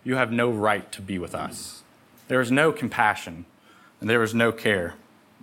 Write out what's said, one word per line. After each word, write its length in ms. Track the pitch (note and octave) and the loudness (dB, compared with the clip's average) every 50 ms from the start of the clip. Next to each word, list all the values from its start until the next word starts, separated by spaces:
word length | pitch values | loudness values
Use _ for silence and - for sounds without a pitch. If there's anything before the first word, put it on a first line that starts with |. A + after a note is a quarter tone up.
| - | -4
you 140 | B2+ B2+ | -2 0
have 140 | C3 B2 A2 | 0 0 0
no 200 | A#2 A#2+ A#2+ B2 | 2 0 0 0
right 400 | A2+ G#2 G#2+ G#2+ G#2 G2 F#2 - | 0 2 2 2 0 0 -4 -10
to 100 | - - | -14 -14
be 160 | F#2+ F#2+ G2 | -8 -6 -6
with 160 | F2+ E2+ - - | -6 -6 -6 -6
us." 500 | E2 D2+ - - - - - - - - _ _ _ _ _ _ - - | -8 -8 -8 -10 -12 -14 -16 -18 -20 -20 _ _ _ _ _ _ -20 -6
There 120 | - C3 C3 | 0 0 0
was 120 | B2 A2+ | 2 4
no 220 | C3 C#3+ D#3+ D#3+ D3+ | 4 4 4 4 2
compassion 720 | - C3 G#2+ - A#2+ A2+ G#2+ G2 - - F2 E2 E2+ F2 _ _ _ _ - - - - - _ - | 0 -6 -4 0 2 2 2 2 0 -6 -12 -14 -14 -16 _ _ _ _ -20 -20 -20 -20 -20 _ -6
and 80 | - G#2+ | 0 2
there 100 | A#2 A#2+ | 2 4
was 160 | A2+ G#2+ A2+ | 2 2 2
no 160 | A#2 A#2 A2+ | 2 2 2
care 440 | A2+ - - A2 G#2 F#2 E2+ E2+ - - - _ _ _ _ _ _ _ | 2 0 0 0 2 2 0 -4 -8 -14 -20 _ _ _ _ _ _ _